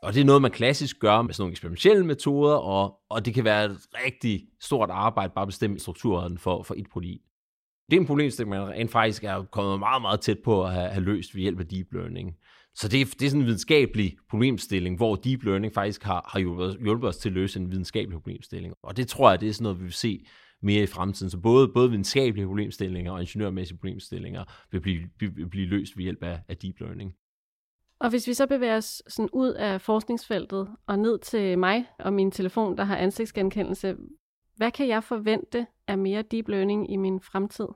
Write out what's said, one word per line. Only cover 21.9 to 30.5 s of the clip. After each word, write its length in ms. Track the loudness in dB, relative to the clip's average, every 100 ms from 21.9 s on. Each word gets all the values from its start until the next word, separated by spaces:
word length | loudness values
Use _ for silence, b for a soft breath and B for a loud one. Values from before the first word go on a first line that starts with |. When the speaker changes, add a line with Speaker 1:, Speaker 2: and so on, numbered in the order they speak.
Speaker 1:
videnskabelige 560 | 4 0 2 2 0 -4
problemstillinger 680 | -4 -4 -4 -6 -4 -6
og 80 | -6
ingeniørmæssige 580 | -6 -4 -4 -4 -8 -8
problemstillinger 680 | -10 -10 -12 -12 -10 -10 -14 B B
vil 100 | -6
blive, 200 | -2 -2 -4 _
vil, 160 | -6 -6
vil 120 | -8
blive 180 | -4 -2
løst 300 | -2 -4 -6
ved 80 |
hjælp 180 | -6 -6
af, 180 | -6 -8 -10
af 80 | -10
deep 240 | -10 -10
learning. 340 | -12 -10 -12 -14 _ _ _ _ _ _ _ _
Speaker 2:
Og 100 | -2
hvis 160 | -2 -2
vi 80 |
så 120 | 0 0
bevæger 300 | 2 0 0
os 260 | -2 -12 -14
sådan 200 | -6 -4
ud 200 | 0 0
af 280 | 0 -2 -4
forskningsfeltet 880 | 0 0 0 -6 -2 -4 -4